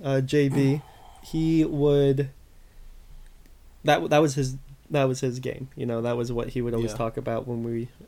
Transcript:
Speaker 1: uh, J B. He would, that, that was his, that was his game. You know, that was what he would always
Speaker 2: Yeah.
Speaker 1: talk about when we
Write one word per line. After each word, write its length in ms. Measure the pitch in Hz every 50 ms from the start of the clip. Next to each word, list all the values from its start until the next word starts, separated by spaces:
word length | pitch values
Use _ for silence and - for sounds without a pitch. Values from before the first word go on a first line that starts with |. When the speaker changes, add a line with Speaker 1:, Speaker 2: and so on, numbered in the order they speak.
| -
Speaker 1:
uh, 160 | 139 135 135
J 280 | 131 131 151 147 143 139
B. 320 | 135 139 139 135 143 151 - - - - - - - - -
He 400 | - - 160 160 160 160 160 156
would, 680 | - 156 143 143 147 143 143 139 139 135 139 139 135 - - - - - - - - - - - - - - - - - - - - - - - - - - - - - - -
that, 240 | 147 147 - 165 147
that 80 | 151 151
was 160 | 160 151 131
his, 220 | 143 131 127 131 135 - - - - - -
that 140 | 151 143 135
was 160 | 131 127 131
his 180 | 135 127 120 127
game. 300 | 127 123 123 131 131 131 -
You 100 | 143 127
know, 140 | 120 117 113
that 140 | 113 120 120
was 160 | 120 117 120
what 180 | 120 117 113 117
he 120 | - 127
would 120 | 120 120 117
always 180 | 113 113 110
Speaker 2:
Yeah. 40 | 107 117
Speaker 1:
talk 180 | 117 113 -
about 300 | 117 123 120 113 113 -
when 160 | 123 120 117 117
we 240 | 117 117 117 117 123 - - -